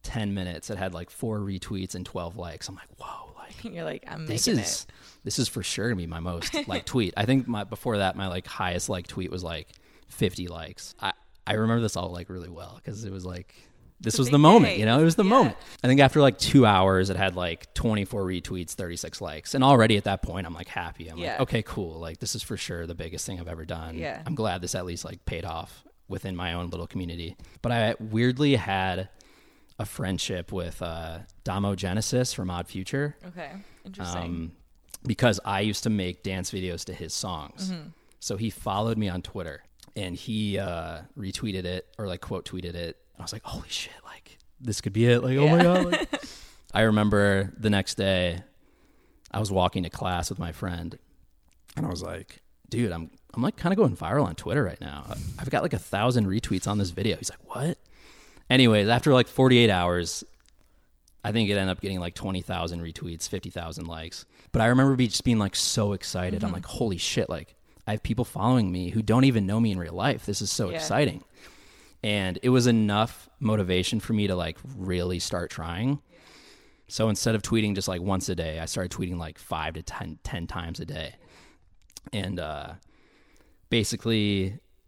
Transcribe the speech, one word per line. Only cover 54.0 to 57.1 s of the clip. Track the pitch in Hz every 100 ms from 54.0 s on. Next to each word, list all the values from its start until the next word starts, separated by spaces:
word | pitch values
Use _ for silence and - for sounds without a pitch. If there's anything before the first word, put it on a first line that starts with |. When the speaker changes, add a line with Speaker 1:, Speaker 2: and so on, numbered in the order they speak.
| 82 131 135
Speaker 1:
on | 82
Twitter | - 131
right | 101 73
now. | - 73 69 - - -
I've | -
got, | -
like, | 160
a | 101
thousand | - 98 117 123 101
retweets | 101 - 95 -
on | 104
this | 95
video." | 85 104